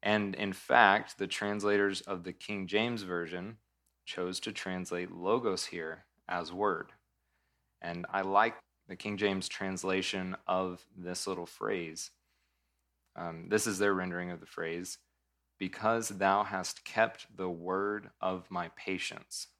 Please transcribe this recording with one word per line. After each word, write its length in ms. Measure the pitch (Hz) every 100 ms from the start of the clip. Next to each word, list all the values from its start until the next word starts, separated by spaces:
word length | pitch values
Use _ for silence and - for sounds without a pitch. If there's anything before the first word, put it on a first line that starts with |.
And 320 | 104 107 101
in 180 | 98 101
fact, 640 | 95 - 123 107 101 - -
the 80 | 98
translators 760 | - 104 104 104 101 101 98
of 240 | - 95
the 80 | 90
King 340 | 87 - 104 95
James 360 | 104 120 117
Version 560 | 95 87 82 87 95 113 _ _ _ _ -
chose 340 | - 90 92
to 120 | -
translate 600 | 101 95 92 90 87 90
logos 540 | 87 90 117 117 90 -
here 380 | 87 80 80 _ _ -
as 260 | 90 82
word. 400 | 90 104 87 - - _ _ _ _ _ _ _ _
And 240 | 85 85 87
I 120 | 98
like 320 | 95 98 113 - _ _ _
the 80 | 92
King 200 | 107 101
James 300 | 104 95 92
translation 920 | - 95 92 95 95 92 98 92 95 -
of 380 | 92 92 90 - 92
this 300 | 87 90 -
little 200 | 90 85
phrase. 640 | - 104 101 82 82 - _ _ _ _ _ _ _ _ _ _
Um, 340 | - 85 82 87
this 180 | 107 120
is 120 | 95
their 140 | 101
rendering 380 | 95 92 87 90
of 100 | 85
the 60 | 80
phrase, 520 | - 82 85 92 - _ _ _ _ _ _
"Because 500 | 92 - 110 117 110
thou 360 | 98 98 98
hast 400 | 101 98 92 -
kept 420 | - - 113 - - 95
the 140 | 92
word 600 | 85 85 95 101 104 101 _
of 300 | 92 92 90
my 180 | 90 85
patience." 760 | - - 92 - - - - - _